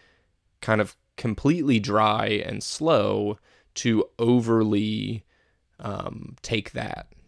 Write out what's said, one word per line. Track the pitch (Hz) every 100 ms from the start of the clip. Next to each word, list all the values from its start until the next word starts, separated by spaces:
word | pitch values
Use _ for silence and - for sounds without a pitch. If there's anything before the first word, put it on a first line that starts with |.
| _ _ _ _ _ _
kind | - 110
of | 98 - _ -
completely | 117 101 139 170 143 117
dry | 104 104 107 110 107 104 -
and | 107
slow | - - 156 135 104 104 104 107 _ _ _ -
to | 120 110 - -
overly, | 117 123 113 113 110 104 107 107 101 110 - _ _ _ _ -
um, | 110 95 90 - - -
take | - 110 -
that. | 123 113 - - -